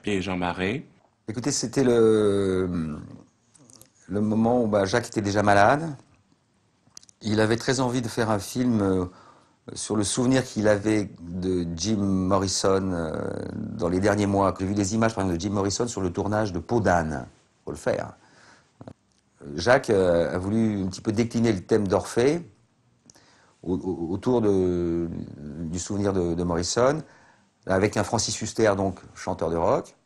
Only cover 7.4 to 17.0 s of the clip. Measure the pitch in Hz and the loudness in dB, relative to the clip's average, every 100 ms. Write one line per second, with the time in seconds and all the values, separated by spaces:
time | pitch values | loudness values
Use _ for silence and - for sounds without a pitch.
7.4 | 110 113 - 131 127 127 110 - 110 104 | 2 2 0 0 0 -2 -2 -2 0 0
8.4 | - 123 123 110 98 92 87 - - - | -2 -2 0 2 2 2 -2 -8 -20 -20
9.4 | _ _ - - - 107 98 - 123 131 | _ _ -18 -12 -4 -2 -2 0 2 2
10.4 | - 107 107 101 107 107 98 - 85 90 | 0 0 2 2 2 0 -2 -8 -10 -4
11.4 | 92 90 85 82 98 107 98 95 92 98 | -2 -2 -2 -4 -2 0 0 0 2 2
12.4 | 98 - 98 95 95 87 80 - 69 - | 0 0 0 2 0 -2 -4 -4 -6 -8
13.4 | - - - - 85 90 104 104 101 98 | -8 -8 -8 -4 -2 2 2 2 2 2
14.4 | 95 87 95 104 95 113 113 98 95 85 | 2 0 -2 0 0 2 2 0 -2 -2
15.4 | 101 101 98 - 120 98 92 92 95 107 | -2 -2 -2 -2 -4 -4 -4 -2 -2 -2
16.4 | 107 87 - 120 95 87 | -2 -4 -2 0 2 2